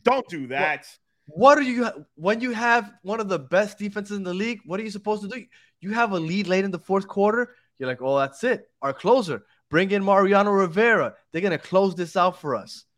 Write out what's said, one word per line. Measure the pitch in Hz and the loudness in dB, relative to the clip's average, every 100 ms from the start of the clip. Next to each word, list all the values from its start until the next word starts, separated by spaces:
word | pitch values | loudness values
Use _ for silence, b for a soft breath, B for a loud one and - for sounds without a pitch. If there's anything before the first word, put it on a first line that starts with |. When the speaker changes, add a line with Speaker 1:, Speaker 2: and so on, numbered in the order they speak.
Speaker 1:
Don't | - 269 - | 0 0 -4
do | 151 | -12
Speaker 2:
what, | 127 | -8
Speaker 1:
that. | 135 151 143 - - _ _ - | -4 -2 -4 -10 -20 _ _ -16
Speaker 2:
what | 160 262 294 | 4 6 6
are | |
you, | 262 240 226 143 151 | 4 -2 -4 -6 -18
when | _ 175 226 | _ -2 -2
you | 247 | -2
have | 220 240 233 208 - | -2 2 0 0 -12
one | 185 226 | -8 -6
of | 202 | -4
the | 175 | -4
best | 135 180 208 - | 0 0 0 -4
defenses | 208 208 202 208 | -8 -8 -8 -8
in | |
the | 185 | -6
league, | 180 226 233 | -4 -4 -6
what | - 190 | -8 -8
are | |
you | 220 | -8
supposed | 208 208 214 | -8 -6 -6
to | 196 | -6
do? | 247 - b b _ | -12 -16 b b _
You | 185 | -6
have | 226 233 | -2 0
a | 185 | -2
lead | 160 190 180 | -2 -4 0
late | 185 | 0
in | 196 | 0
the | 175 | -6
fourth | - 196 196 | -2 -2 -2
quarter. | 196 208 226 240 b b _ | 0 0 0 -4 b b _
You're | 131 | -8
like, | 127 | -4
"Oh, | 131 139 | -2 0
that's | 135 - | 0 -2
it. | 247 202 - _ | -4 -4 -6 _
Our | 139 | -6
closer. | 135 180 262 180 117 - _ _ | -4 2 2 2 -8 -12 _ _
Bring | 156 190 | 0 2
in | 202 | 0
Mariano | 196 196 196 196 208 | 4 4 6 4 4
Rivera. | 196 185 175 233 208 123 - _ | 2 0 2 4 4 0 -6 _
They're | 160 | -4
gonna | 196 156 | -2 -4
close | - 185 196 | 0 2 2
this | 170 170 190 | -2 -4 0
out | 180 180 | 0 0
for | 151 117 | -6 -6
us." | 92 - _ | -6 -18 _